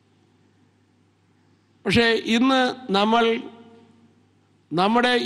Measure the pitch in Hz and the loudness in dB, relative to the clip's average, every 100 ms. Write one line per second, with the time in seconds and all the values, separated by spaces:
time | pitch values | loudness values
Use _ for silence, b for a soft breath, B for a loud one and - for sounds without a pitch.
0 | _ _ _ _ _ _ _ _ _ _ | _ _ _ _ _ _ _ _ _ _
1 | _ _ _ _ _ _ _ _ 208 196 | _ _ _ _ _ _ _ _ -2 2
2 | 233 226 - 226 262 262 254 - - 196 | 2 0 0 0 2 2 0 -4 -4 0
3 | 214 233 226 233 - - - - - _ | 2 2 0 -2 -8 -20 -20 -20 -20 _
4 | _ _ _ _ _ _ - 160 202 240 | _ _ _ _ _ _ -8 -2 0 2
5 | 247 247 | 2 0